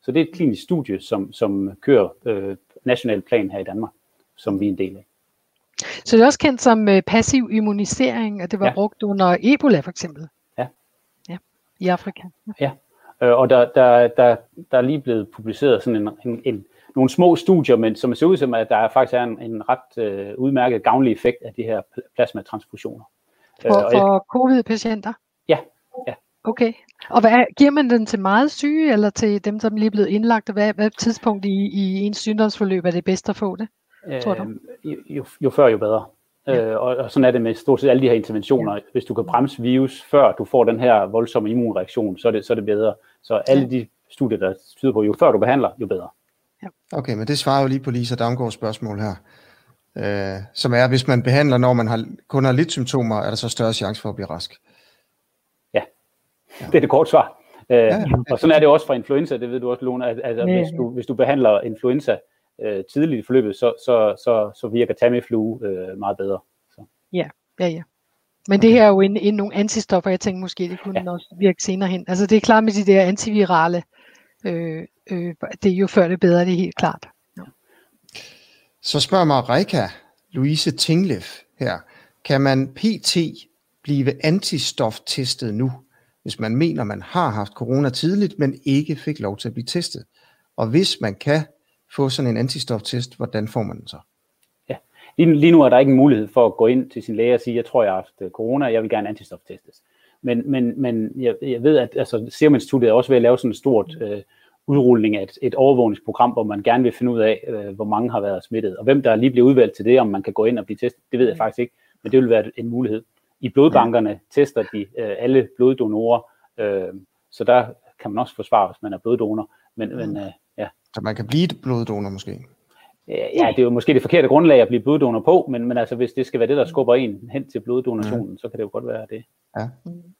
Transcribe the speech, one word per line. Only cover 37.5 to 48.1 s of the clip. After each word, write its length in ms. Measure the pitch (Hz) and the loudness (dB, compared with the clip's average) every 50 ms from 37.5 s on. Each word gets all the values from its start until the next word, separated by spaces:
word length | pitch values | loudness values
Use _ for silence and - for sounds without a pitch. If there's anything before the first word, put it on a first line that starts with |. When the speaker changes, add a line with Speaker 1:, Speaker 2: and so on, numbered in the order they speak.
| 110 | -4
Speaker 1:
stort 260 | - - - 131 - | -4 0 0 0 2
set 100 | 135 139 | 4 2
alle 120 | 123 135 | 4 4
de 40 | 135 | 4
her 80 | 123 120 | 2 2
interventioner. 600 | 113 101 - 110 107 98 - 139 123 110 104 104 | 2 0 -4 -8 -8 0 0 0 0 0 -4 -6
Speaker 2:
Ja. 60 | 104 - _ | -8 -10 _
Speaker 1:
Hvis 120 | _ 127 - | _ -6 -6
du 100 | - 113 | -4 -6
kan 100 | 113 110 | -6 -4
bremse 360 | - - 120 135 139 - - | -2 0 0 0 -2 -4 -6
virus, 400 | 117 123 127 131 135 131 - - - _ | -4 0 0 0 0 -2 -4 -14 -6 _
før 220 | - 143 131 107 | 4 4 4 4
du 120 | - - 107 | 2 0 -6
får 200 | - - 127 113 | 0 2 2 4
den 160 | 113 117 110 | 2 2 2
her 260 | 127 127 113 104 98 | 4 4 4 4 2
voldsomme 440 | 101 104 113 120 117 - 120 107 107 | 0 -2 -2 -2 -2 -2 -4 -2 -2
immunreaktion, 680 | 113 123 120 113 98 92 92 - - 120 110 101 92 - | -2 -2 -2 -2 -4 -4 -6 -4 -4 -4 -4 -4 -6 -2
så 100 | - 117 | -2 -2
er 40 | |
det, 120 | 110 107 98 | -2 -2 -2
så 80 | - | -2
er 20 | 120 | -4
det 100 | 110 101 | -2 0
bedre. 280 | 107 104 104 110 107 101 _ _ _ _ _ | -2 0 0 0 -2 -2 _ _ _ _ _
Så 120 | _ - 113 | _ -4 -4
alle 280 | 104 - - 135 139 | -2 2 2 2 2
Speaker 2:
Ja. 60 | 135 120 | 2 0
Speaker 1:
de 180 | 127 123 110 _ _ _ _ _ | -4 -6 -6 _ _ _ _ _
studier, 280 | - _ 135 113 110 90 | -8 _ -4 -4 -2 -2
der 160 | 95 92 95 - _ _ _ | -2 -4 -4 -6 _ _ _
tyder 160 | _ - 135 | _ -4 -2
på, 100 | 123 110 | 0 2
jo 120 | 107 104 101 - | 0 0 2 4
før 140 | 175 151 | 4 4
du 60 | 117 98 | 4 4
behandler, 320 | 107 120 135 139 117 92 - - | 2 2 2 0 0 -2 -4 -8
jo 80 | 110 | -8
bedre. 220 | 92 95 92 80 - _ _ _ _ _ _ _ _ _ _ | -6 -6 -8 -8 -14 _ _ _ _ _ _ _ _ _ _
Speaker 2:
Ja. 40 | - 190 _ _ _ _ | -20 -20 _ _ _ _
Speaker 3:
Okay, 220 | - 156 127 - 117 | -10 -10 -8 -6 -8
men 120 | 104 110 | -6 -4
det 120 | 123 147 139 | -6 -6 -4
svarer 240 | - 139 135 139 | -2 0 0 2
jo 60 | 139 127 | 2 0
lige 120 | 131 135 | -2 -4
på 100 | 131 135 | -4 -6
Lisa 240 | 120 123 120 113 | -6 -4 -4 -6